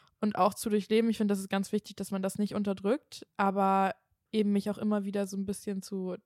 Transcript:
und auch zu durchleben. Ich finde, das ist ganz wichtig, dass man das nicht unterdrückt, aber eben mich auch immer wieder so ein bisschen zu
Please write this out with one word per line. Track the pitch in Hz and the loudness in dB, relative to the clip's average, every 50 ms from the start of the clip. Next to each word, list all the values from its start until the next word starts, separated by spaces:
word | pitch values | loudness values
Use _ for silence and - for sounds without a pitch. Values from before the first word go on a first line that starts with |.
| _ _ _ _ | _ _ _ _
und | 214 214 208 | -2 0 2
auch | - 185 208 196 | 4 4 2 2
zu | - - 233 | 0 -2 0
durchleben. | 208 214 185 - 214 226 226 226 | 0 0 2 2 2 4 4 4
Ich | 214 | 2
finde, | - 214 202 202 | 2 2 0 0
das | 196 | 0
ist | 196 - | -2 -2
ganz | 196 196 196 - | -2 -2 -2 -2
wichtig, | - 208 - - - | -2 -4 -4 -6 -10
dass | - 196 - | -10 -8 -6
man | 202 190 | -4 -2
das | 190 196 - - | -2 -2 -2 -2
nicht | 208 196 - | -2 -2 -2
unterdrückt, | 208 202 202 190 190 190 202 254 302 - - - - - - _ | -2 -2 -2 -2 -2 0 0 0 0 -2 -8 -20 -20 -20 -8 _
aber | - 202 196 190 202 196 196 196 196 190 190 - _ _ _ _ _ _ _ | 0 0 2 2 4 4 4 4 4 4 2 0 _ _ _ _ _ _ _
eben | - 214 208 202 | 0 0 2 2
mich | 202 202 - 208 | 2 2 0 -2
auch | 196 | -4
immer | - 214 214 208 208 196 | -2 -2 0 0 0 -2
wieder | 202 196 202 196 | -2 -2 -2 -4
so | 190 196 | -4 -4
ein | 196 196 | -6 -6
bisschen | 202 196 - - 214 196 190 | -6 -6 -6 -6 -6 -6 -6
zu | - - 202 190 185 185 180 190 _ | -6 -6 -6 -6 -4 -6 -6 -8 _